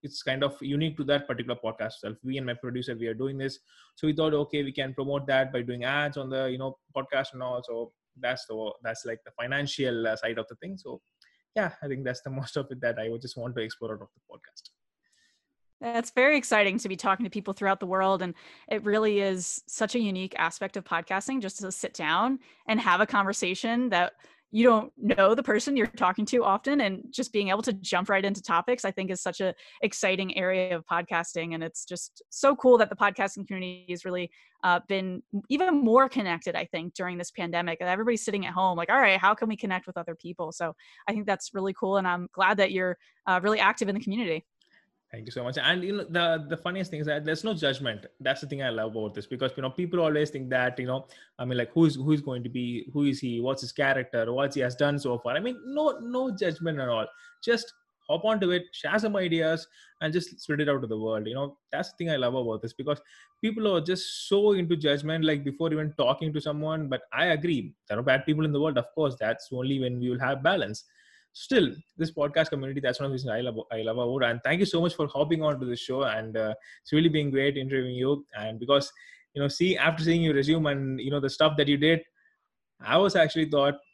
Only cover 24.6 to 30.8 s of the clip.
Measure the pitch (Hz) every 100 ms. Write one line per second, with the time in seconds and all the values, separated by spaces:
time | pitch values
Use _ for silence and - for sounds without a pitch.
24.6 | 247 220 214 - 208 - 196 226 262 220
25.6 | 262 277 226 - 185 190 208 247 226 196
26.6 | - 285 214 190 - - - 208 202 196
27.6 | 226 196 185 185 185 196 196 202 - 170
28.6 | - 247 196 196 190 185 - 175 190 175
29.6 | - - 214 - 196 185 190 190 185 185
30.6 | 185 175